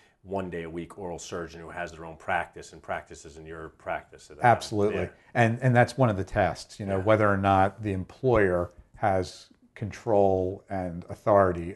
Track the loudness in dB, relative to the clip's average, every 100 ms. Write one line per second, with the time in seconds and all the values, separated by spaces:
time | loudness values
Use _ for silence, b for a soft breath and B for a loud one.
0 | b b -8 -8 -6 -8 -8 -10 -12 -12
1 | -12 -10 -10 -10 -10 -14 -14 -10 -12 -12
2 | -16 -10 -4 -4 -4 -12 -20 -16 -10 -10
3 | -10 -20 -20 -18 -16 -14 -14 _ -8 -8
4 | -10 -20 -20 2 4 4 0 -2 0 -2
5 | -6 -10 b 2 2 2 4 4 4 2
6 | 0 0 -2 0 0 -2 -12 -10 -4 0
7 | 4 4 4 4 4 4 4 0 -4 -4
8 | -6 -4 2 4 4 2 -2 -8 -20 -4
9 | 0 0 -2 -10 -20 _ _ -10 -10 -8
10 | 0 4 4 2 -2 -6 -8 -6 -6 -8
11 | -12 -4 4 6 4 2 -6